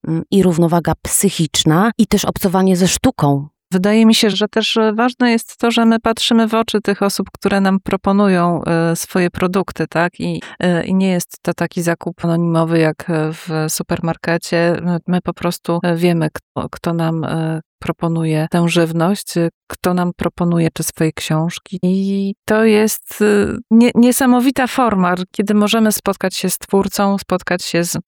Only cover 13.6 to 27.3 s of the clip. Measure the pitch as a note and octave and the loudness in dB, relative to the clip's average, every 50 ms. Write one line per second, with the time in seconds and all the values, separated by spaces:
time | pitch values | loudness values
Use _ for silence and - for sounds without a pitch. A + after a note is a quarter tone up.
13.6 | D#3 D#3+ - - F3+ - E3+ - - E3 E3 - - E3+ E3 E3+ - - - E3 | -4 -4 -6 -8 -6 -6 -6 -4 -4 -6 -6 -4 -4 -4 -4 -2 -2 -2 -2 0
14.6 | E3+ E3+ E3+ - E3+ F3 F3 E3 _ - F3+ F3+ _ F3+ F3 - - F3 F3 - | 2 0 0 -2 -2 -2 -2 -2 _ -2 -2 -2 _ -4 -8 -4 -4 -4 -4 -4
15.6 | _ - E3+ E3+ - F3 E3+ E3 F3 F3 E3+ E3 D#3 D#3 _ - _ _ _ B2+ | _ -4 -4 -2 0 -2 0 2 2 2 2 0 -2 -2 _ -8 _ _ _ -8
16.6 | - - - - - F3 E3 E3 E3 D#3+ E3 D#3+ D#3 - D#3 E3 D#3+ D#3+ D#3+ D#3+ | -8 -8 -12 -6 -6 -4 -2 0 -2 -2 -2 -2 -4 -4 -4 -4 -4 -4 -4 -6
17.6 | - _ _ _ - - E3 _ - E3 E3 E3 E3 D#3+ D#3 D#3 D#3 D#3+ - F3 | -8 _ _ _ -8 -8 -6 _ -4 -2 -2 -2 0 0 0 -2 -2 0 0 0
18.6 | E3+ E3+ E3 E3+ E3 D#3+ E3 E3 D#3+ F3+ G#3 G3 - - - F3 E3+ E3 _ _ | 0 2 2 0 0 0 0 0 0 0 -2 -4 -6 -6 -2 -2 -2 -2 _ _
19.6 | _ _ - _ - F3+ F3+ F3+ F3+ F3 E3+ - - F3 _ - F3+ F3 E3+ E3+ | _ _ -14 _ -2 -2 0 0 -2 -2 -4 -4 -4 -6 _ -2 -2 0 2 2
20.6 | E3 D#3+ _ - D#3+ - - - - D#3+ - - - - D#3+ D#3 D#3+ F3 - - | 0 0 _ -4 -8 -8 -2 -2 -2 -2 -2 -6 -6 -2 -2 -2 -2 -4 -6 -10
21.6 | _ - F#3 F3+ - F3+ F#3+ F#3+ G3 G3 G3 G3 G3 G3 G3+ _ _ - G#3+ G#3+ | _ -14 -10 -4 -2 -2 0 0 -2 -2 -2 -2 -4 -4 -6 _ _ -2 0 2
22.6 | A3+ A3+ G#3+ G#3+ G#3+ G#3+ - - _ - - - G#3 G#3 G#3 G3+ G3+ G#3+ - - | 4 4 4 4 2 0 -2 -6 _ -18 -2 0 2 2 2 2 0 -2 -4 -8
23.6 | - _ A3 A3+ A#3+ B3 - - A#3 B3 A#3+ - C#4 B3 B3 B3 A#3+ C#4 B3+ - | -2 _ 4 6 6 6 4 4 4 4 4 2 2 2 2 4 2 0 0 0
24.6 | B3+ A#3 - - B3+ A3+ G#3 F#3+ F3+ F3 F3+ F3+ F#3 _ - - G3+ G#3 G#3+ G#3 | -2 -2 0 0 0 2 2 2 2 0 0 -2 -4 _ 0 0 2 2 2 2
25.6 | G#3 G#3 G3 A3+ A3 G#3+ G#3 - _ G3 F#3+ - - F#3 - - - F#3 - - | 4 4 4 2 2 2 0 0 _ -4 -2 -2 -4 -4 -4 -4 -4 -4 -4 -6
26.6 | - - - G3 G3 G3 - - G3+ G3 G3 G3 - - | -4 0 0 0 0 0 -2 0 0 0 0 -2 -2 -4